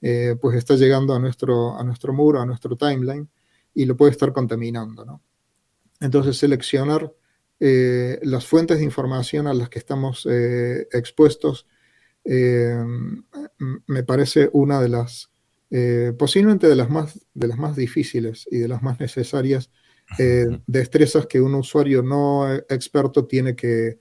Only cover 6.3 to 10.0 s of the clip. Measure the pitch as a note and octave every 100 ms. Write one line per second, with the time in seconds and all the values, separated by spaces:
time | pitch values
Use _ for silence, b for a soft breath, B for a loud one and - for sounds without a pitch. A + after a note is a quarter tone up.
6.3 | B2+ C#3+ B2+ - C#3 C3+ D#3 D#3 _ _
7.3 | _ _ _ C#3+ C3 B2+ B2 B2 - D3
8.3 | B2+ - D#3+ E3 D#3 D3 C3+ C3 C3 B2
9.3 | D3+ D3 B2+ A#2+ A#2 - C#3